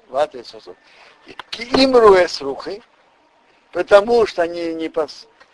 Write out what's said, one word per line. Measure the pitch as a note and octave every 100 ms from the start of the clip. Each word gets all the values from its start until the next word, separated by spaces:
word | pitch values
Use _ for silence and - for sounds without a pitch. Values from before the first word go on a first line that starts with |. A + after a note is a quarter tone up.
| _
в | B2+
адрес | D3+ B2+ -
Иисуса. | A2 F2+ - _ _ - _ - - -
«Ки | - A#3+ C4+ C4+
имру | B3 A3 F#3
эсрухи», | E3+ - C#3 C3 E3 G3+ _ _ _ _ _ _ _ _ _
потому | - - G3+ A3 A#3+ G3+
что | -
они | E3+ F3 E3
не | E3 D#3+
пос-, | D#3+ D3 - - _ _